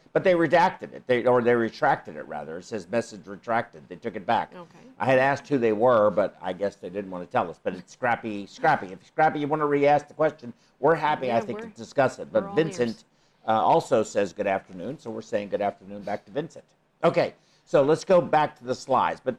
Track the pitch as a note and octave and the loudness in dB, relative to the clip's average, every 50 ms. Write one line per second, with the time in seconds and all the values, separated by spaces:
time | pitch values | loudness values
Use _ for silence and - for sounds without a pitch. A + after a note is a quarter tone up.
0 | _ _ - E3 D3+ F#3+ F3+ E3+ E3 C#3+ E3 E3 F3 F#3+ - - - D2 - - | _ _ -2 0 2 4 4 4 4 4 4 4 4 4 2 -2 -12 -16 -16 -8
1 | - - B2+ A#2+ G#2+ B2+ B2 B2 A2+ A#2 A#2+ A#2 A2+ A2 - - D#3 C#3 D3 C#3+ | -2 0 0 2 4 4 4 4 4 4 2 2 2 -2 -2 0 0 0 0 0
2 | - G#2+ E2 D2 C2 C#2 D2+ D2+ D2 D2+ D#2+ F2+ F2+ - A#2 G#2 E2 F2 G2 G2 | -4 -10 -14 -14 -12 -10 -10 -10 -10 -10 -12 -12 -12 -10 -10 -10 -8 -4 -4 -4
3 | F#2+ - A2 G2 - F#2+ G2+ F2+ - A#2+ A2+ A#2 A#2 - - D#2+ C#2 - F2+ E2+ | -4 -4 -8 -18 -16 -16 -16 -12 -6 -4 -2 -2 -2 -6 -10 -20 -18 -18 -14 -12
4 | - A2+ G2 G#2+ F2 F2+ A2+ G2+ D#2+ - - F3+ E3+ - - - - - - - | -10 -10 -10 -6 -4 -2 -2 -2 -2 -4 -8 -18 -20 -20 -20 -20 -20 -18 -10 -4
5 | - B2 C3+ C3 C3 C#3 C#3+ C3+ - - C#3+ C3 A#2 A2+ G#2+ G#2 A#2 B2+ B2 A2 | 0 2 4 4 4 2 0 -2 -4 -4 -2 0 2 2 2 2 4 4 6 6
6 | G#2 G#2 F2+ G#2 G2 F2 - - E2+ F#2 F#2 F2 G2+ G2 - _ - F2+ F2+ G2+ | 4 4 4 2 0 -2 -4 -8 -10 -10 -6 -4 -4 -6 -6 _ -14 -12 -10 -10
7 | G2+ F#2+ F#2 F2+ F2+ - - A#2+ G#2 E2+ D#2+ - - G2+ F2+ F2+ F2+ - - - | -10 -8 -10 -12 -10 -6 -4 -4 -4 -4 -6 -10 -8 -8 -8 -8 -10 -18 -10 -4
8 | B2+ A#2+ A#2 A#2 - A2+ G#2 G2+ G2 - - - E3 D#3+ C#3+ B2 G#2 F#2 F#2+ F#2 | -2 -2 -2 -2 -4 -6 -8 -10 -10 -12 -8 -2 0 0 0 0 -2 -8 -14 -16
9 | _ _ _ - D#3 D#3 - D3+ D3 C#3 D#3 D#3 D3+ D3 C#3+ C#3+ C#3 C#3+ D3 C#3+ | _ _ _ 0 0 0 0 -2 -4 -2 -2 -2 0 0 2 4 4 4 4 2
10 | - - - - D#3 C#3 - - - A#2+ - _ _ _ _ - B2+ D3+ E3 D3+ | 0 -2 -4 -2 0 0 -2 -4 -14 -18 -18 _ _ _ _ 0 2 2 2 2
11 | D#3 D3+ D3+ D3 C3 B2 A#2 A#2 A2 A2+ A#2+ - A#3 A3+ - - A2 - - C#3+ | 0 -2 -2 -2 -2 -2 0 0 -2 -4 -6 -10 -12 -14 -16 -16 -18 -4 0 2
12 | C3 B2 - - E2 - - G#2+ G2+ G2 G2+ C#3 E3 D#3 F3+ - B2 A#2 G#2+ - | 2 2 0 -4 -8 -2 -2 -2 -2 0 0 0 0 0 0 -2 -4 -4 -4 -8
13 | _ _ _ _ _ _ _ _ - A2+ A2 A2 E2+ G#2 D3+ E3+ - - C#3 A2+ | _ _ _ _ _ _ _ _ -2 0 0 2 4 4 2 2 2 2 0 0
14 | G#2+ - - G#2+ G2+ F#2 - - G2+ G2 F#2+ G2 - - F#2+ F2+ F2 A#2 D#3 D3 | 0 0 0 -2 -2 -2 -2 -4 -2 -2 -2 -2 -4 -8 -16 -12 -12 -12 -12 -12
15 | - A#2 A2 A2 - - A#2 G#2 G#2 G2 G#2 G2+ G2+ G2+ G2 - G2 F#2+ G2+ G#2 | -12 -12 -12 -12 -8 -6 -6 -6 -4 -4 -4 -2 -2 -2 -4 -6 -12 -16 -16 -12
16 | G2 G2+ G2+ G#2 - G#2+ G2 A2+ - - - - - _ _ _ _ _ _ _ | -10 -8 -8 -8 -10 -10 -8 -8 -8 -8 -10 -20 -20 _ _ _ _ _ _ _
17 | - E3+ - F3 C3 - - _ _ _ _ _ _ _ - D3+ C3+ C#3+ D#3+ C#3+ | -2 0 2 2 0 -2 -4 _ _ _ _ _ _ _ 2 4 4 4 2 2
18 | - - F#3+ F3 D3 - D3+ D3+ D3+ - - _ A#2+ B2+ B2 - - C3+ C3 A#2 | 2 4 4 4 4 4 2 0 0 0 -4 _ -8 -8 -8 -6 -2 0 2 2
19 | F#2 E2 E2 - - C3 A#2 | 2 2 0 -4 -6 -6 -6